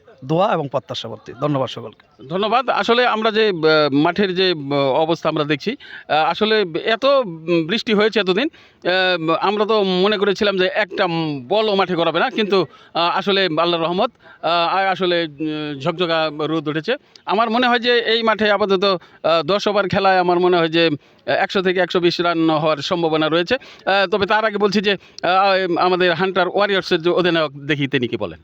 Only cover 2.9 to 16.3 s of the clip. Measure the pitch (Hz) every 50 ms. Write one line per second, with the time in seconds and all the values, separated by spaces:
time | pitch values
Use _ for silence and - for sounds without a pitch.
2.9 | 233 240 247 233 214 214 220 226 208 220 220 214 190 160 156 160 156 156 151 143
3.9 | 135 143 151 175 175 - 208 185 175 180 190 185 175 156 139 139 143 143 139 135
4.9 | 127 147 160 156 170 - - 160 156 156 147 147 151 139 - 208 262 - - -
5.9 | - - - - 139 151 156 160 170 - 214 214 220 214 202 170 156 160 131 165
6.9 | 226 220 - 269 285 269 247 185 165 160 160 165 175 165 160 156 208 226 - -
7.9 | 214 196 208 220 202 220 196 180 180 202 277 330 - - - - _ _ - 170
8.9 | 180 190 185 185 180 170 160 160 160 151 - 190 208 208 214 202 220 214 196 190
9.9 | 185 180 185 208 214 185 202 202 190 - 226 208 196 185 185 185 - 190 208 185
10.9 | - - 196 175 165 165 160 156 147 135 123 123 190 214 220 214 202 196 190 175
11.9 | 180 160 170 170 156 170 220 262 - 220 220 185 196 190 160 - - - - -
12.9 | - 156 170 175 156 185 190 202 196 196 190 180 151 160 170 175 175 165 165 165
13.9 | 175 190 233 262 - _ - - - - - 160 170 175 170 165 165 190 190 190
14.9 | 185 175 190 180 175 170 170 160 143 139 156 156 151 151 151 147 147 135 131 170
15.9 | 165 160 202 165 165 160 160 156